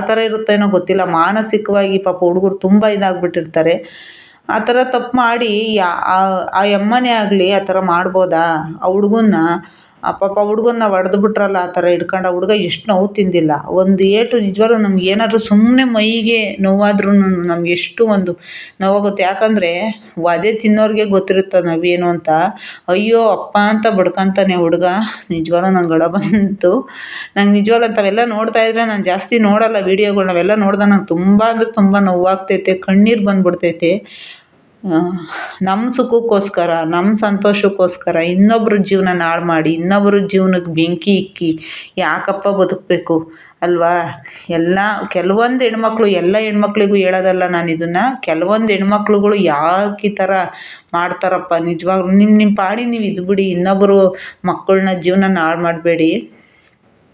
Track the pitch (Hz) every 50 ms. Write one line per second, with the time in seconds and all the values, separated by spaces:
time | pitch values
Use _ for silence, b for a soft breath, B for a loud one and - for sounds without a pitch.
0 | 202 214 220 226 226 220 220 220 220 - 208 208 208 202 190 175 175 - 185 190
1 | 180 175 165 165 165 185 208 220 214 214 - 214 - 208 202 202 196 190 190 190
2 | 196 185 180 180 180 175 175 185 196 190 196 - - 190 202 208 220 214 208 196
3 | 196 190 180 175 180 175 170 175 160 160 - 165 160 165 175 - B B B B
4 | B B B B B B B B B - 208 220 220 247 240 254 247 254 254 247
5 | 247 240 247 254 240 233 233 240 240 220 208 208 226 220 214 202 185 175 170 -
6 | - - 185 190 190 190 190 185 - - - 185 202 208 202 196 202 214 240 254
7 | 254 247 233 220 208 196 202 190 180 190 202 190 196 190 185 190 190 185 170 175
8 | 185 185 185 185 185 185 170 160 165 170 160 156 156 160 160 - - 185 190 202
9 | 202 202 220 226 220 208 180 160 160 170 170 170 B B B B B B B -
10 | - - - - 196 196 196 208 208 208 214 220 220 240 233 233 220 208 190 185
11 | 185 185 196 202 202 208 214 208 202 202 196 180 180 180 180 180 175 180 175 170
12 | 175 175 190 185 185 185 180 180 190 190 214 208 175 170 - - - 220 196 185
13 | 196 202 - 214 196 185 175 170 160 151 147 143 - - 170 185 190 190 196 185
14 | 190 196 202 220 240 233 240 233 208 196 185 202 220 226 233 220 214 196 190 185
15 | 180 185 196 214 226 208 226 220 220 - 208 208 220 240 254 262 262 247 226 214
16 | 214 220 226 233 208 226 233 220 214 196 202 - 190 190 196 202 208 208 202 202
17 | 196 196 202 196 190 190 185 175 175 175 170 170 170 170 175 175 - - - -
18 | 233 220 208 196 185 175 170 B B B B B B B B - 190 196 202 208
19 | 202 202 196 196 180 185 196 - 220 220 220 202 180 170 170 175 - - 214 -
20 | - - - 175 165 170 170 170 190 220 226 214 - 214 214 214 214 214 214 214
21 | 214 202 196 190 190 - 185 190 190 190 196 180 175 170 165 165 175 175 175 175
22 | 175 175 170 156 160 156 156 160 180 214 214 B B B B B B - 180 202
23 | 214 226 226 226 226 214 185 - - - - 208 208 214 214 214 214 226 202 185
24 | 185 175 - 196 190 196 190 202 190 190 180 175 170 170 175 170 180 180 185 214
25 | 226 214 B B B B 170 165 160 170 170 175 185 190 190 180 175 165 160 160
26 | 165 170 175 202 - 165 208 208 196 190 196 - - 180 202 262 - B B B
27 | B B B B B B B 196 202 202 202 208 202 220 233 233 240 220 214 220
28 | 202 196 202 226 240 240 214 214 220 226 220 226 226 226 214 226 233 220 208 196
29 | 175 185 180 190 - - 240 226 214 202 202 214 226 220 226 202 185 185 190 190
30 | 208 208 202 202 190 185 175 170 175 196 214 214 196 196 202 196 202 202 202 190
31 | 202 - 165 175 180 196 208 202 220 226 226 220 226 226 226 214 196 196 196 202
32 | 196 190 180 175 180 185 190 190 - - 190 190 - 190 185 185 - 196 190 202
33 | 208 226 233 220 196 202 196 190 185 180 180 - 180 170 170 - 175 165 190 208
34 | B B B B B B B B B B _ _ _ _ _ _ 226 185 160 160
35 | 175 180 190 175 B B B B B B B B 185 190 196 214 240 247 240 -
36 | 233 - 233 233 233 226 208 196 202 - - 180 170 170 165 165 160 160 170 175
37 | 180 208 220 208 220 202 202 196 202 208 202 202 202 196 196 - 185 180 - -
38 | - 175 170 165 165 175 180 190 202 220 226 226 208 214 208 202 180 196 196 190
39 | 190 185 180 175 165 165 165 175 175 170 165 160 156 156 165 165 170 185 202 208
40 | 202 202 202 202 190 196 190 190 190 190 185 175 175 170 156 160 165 170 175 165
41 | - 202 196 185 190 - - - 175 160 160 160 B B B B B B B 185
42 | 175 151 160 185 - 196 196 196 - 202 196 190 185 180 190 - - - 180 160
43 | - - 165 160 160 B B B B B B - 175 175 175 170 170 170 175 175
44 | 165 147 - - B B B B B - 170 165 165 175 185 196 202 214 208 196
45 | - - - 180 175 185 196 220 233 247 262 254 254 226 220 220 226 220 220 226
46 | 220 202 185 170 170 180 202 214 220 214 208 208 208 202 208 214 202 196 202 196
47 | 185 180 185 185 185 190 185 185 180 180 180 170 170 170 160 160 170 170 170 185
48 | 226 254 254 - - 175 160 160 175 190 214 220 226 214 196 190 196 196 208 202
49 | 208 - 208 202 202 208 214 202 180 160 147 147 156 165 180 190 208 202 202 -
50 | - 196 208 202 190 190 196 190 175 175 B B B B B B B B - 170
51 | 175 180 180 - 190 185 185 175 180 - 170 165 165 170 170 160 170 180 190 190
52 | 180 185 190 202 208 214 214 214 214 202 208 208 190 185 214 240 247 240 233 226
53 | 208 196 202 185 180 185 202 190 196 190 170 175 180 190 196 196 202 202 196 196
54 | 190 185 185 B B B B B - 180 160 - - - 190 190 190 190 185 175
55 | 160 180 185 190 196 190 190 170 160 160 170 170 175 170 170 160 165 175 170 160
56 | 160 165 185 233 - - b b b b b b b b b _ _ _ _ _
57 | _ _